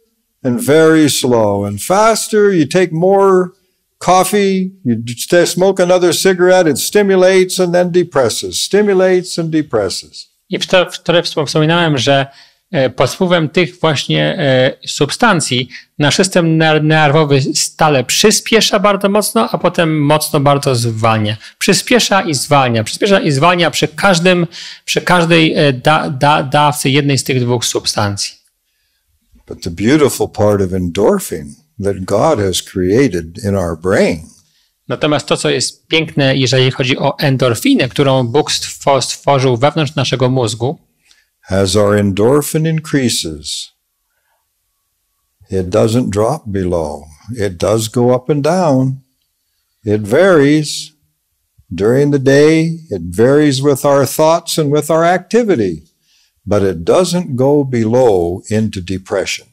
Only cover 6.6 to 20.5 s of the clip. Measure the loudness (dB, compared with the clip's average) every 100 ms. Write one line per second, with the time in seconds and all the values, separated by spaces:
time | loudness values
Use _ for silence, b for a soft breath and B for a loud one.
6.6 | 2 0 0 0 2 4 4 4 0 0
7.6 | 0 0 0 0 0 0 0 -2 -8 -6
8.6 | -2 0 2 2 2 0 -2 -6 -4 -4
9.6 | -2 -2 -2 -6 -14 -20 -20 _ -10 -8
10.6 | 0 0 0 -4 -2 -2 -2 -4 -4 0
11.6 | 0 0 0 0 2 0 0 b b b
12.6 | _ -2 -2 0 -2 0 0 0 0 -2
13.6 | -2 -2 -2 -2 -2 -2 -2 -2 0 2
14.6 | 2 -2 -10 -4 -4 0 0 0 -2 -4
15.6 | -6 B B -2 0 0 0 2 2 2
16.6 | 2 2 2 2 4 2 2 2 0 -4
17.6 | -6 0 2 2 0 2 2 2 0 0
18.6 | 2 0 0 0 0 0 -2 -2 -2 -2
19.6 | -2 0 -2 0 2 2 2 0 2